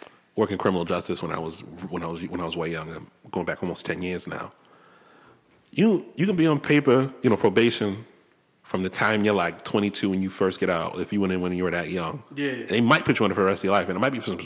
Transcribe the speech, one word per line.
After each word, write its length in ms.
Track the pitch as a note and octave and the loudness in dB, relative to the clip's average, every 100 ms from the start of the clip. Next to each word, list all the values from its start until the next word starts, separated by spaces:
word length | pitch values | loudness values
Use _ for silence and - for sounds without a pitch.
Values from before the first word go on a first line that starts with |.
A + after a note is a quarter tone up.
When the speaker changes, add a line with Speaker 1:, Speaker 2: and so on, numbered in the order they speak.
| - _ _ - | -20 _ _ -2
Speaker 1:
working 240 | G#2 F#2+ | 0 0
criminal 260 | G#2+ F#2 E2+ | 0 0 0
justice 380 | F2 - F2 | -4 -4 -6
when 80 | E2 | -4
I 80 | D#2 | -6
was, 220 | E2 E2 - E2+ F#2 | -6 -10 -14 -14 -10
when 140 | F2 | -8
I 40 | E2 | -6
was, 140 | E2+ | -8
when 180 | F2 F2 | -8 -6
I 60 | E2+ | -6
was 100 | E2+ | -4
way 140 | E2 | -4
young. 220 | D#2+ D#2+ D#2+ | -6 -8 -14
I'm 120 | - _ - | -16 _ -8
going 160 | F#2+ E2+ | -6 -4
back 160 | - | -4
almost 220 | F2+ E2 - | -4 -6 -6
ten 160 | E2+ | -6
years 240 | F2+ F2+ E2+ | -6 -6 -8
now. 240 | D#2+ - - _ - _ - _ - - _ _ _ _ | -10 -12 -16 _ -20 _ -20 _ -20 -20 _ _ _ _
You, 340 | - G#3+ F#3 - - | 2 4 2 -2 -2
you 100 | F#3+ | 0
can 100 | F3+ | 4
be 100 | D#3+ | 4
on 120 | D3 | 2
paper, 540 | - D3 C#3 B2+ C3 - | 4 4 6 4 4 0
you 80 | B2+ | 2
know, 80 | G#2 | 4
probation 680 | A2 G2 A#2 - G#2 G2 A2+ _ _ _ _ _ | 4 6 4 2 -2 -4 -12 _ _ _ _ _
from 200 | - F#2+ | -6 -4
the 60 | F#2 | -2
time 340 | - G#2+ G#2+ G#2 | 0 2 2 4
you're, 80 | |
like, 300 | G2+ E2+ E2 - | 2 0 -4 -2
twenty-two 440 | A2 G2+ G2 G2 | 0 0 0 0
when 120 | F#2+ | 0
you 80 | F#2+ | 0
first 300 | - F#2+ F2+ | 0 0 0
get 100 | F2+ | 0
out, 280 | E2+ E2 - | 0 -2 -6
if 120 | E2+ | -2
you 80 | G#2 | 0
went 140 | F#2+ | 0
in 80 | F#2 | 0
when 100 | F2+ | -2
you 100 | F2+ | 0
were 80 | F2+ | 0
that 180 | F2 D#2+ | -2 -2
young. 340 | F2+ E2 C3 - C#3 | -4 -4 -8 -10 -6
Speaker 2:
Yeah. 300 | C#3+ B2 A2+ | -6 -6 -2
Speaker 1:
They 120 | G#2+ | 2
might 220 | A#2 D#3+ D#3+ | 4 4 4
put 140 | B2 | 2
you 60 | G#2 | 2
in 80 | |
for 80 | G2+ | 2
the 60 | F#2+ | 2
rest 140 | G2 | 2
of 20 | G2 | 2
your 80 | |
life, 140 | G2+ F2+ | 2 2
and 80 | F#2 | 0
it 20 | |
might 120 | B2+ | -2
be 60 | B2+ | -2
for 80 | G#2+ | -6
some, 120 | F2 | -8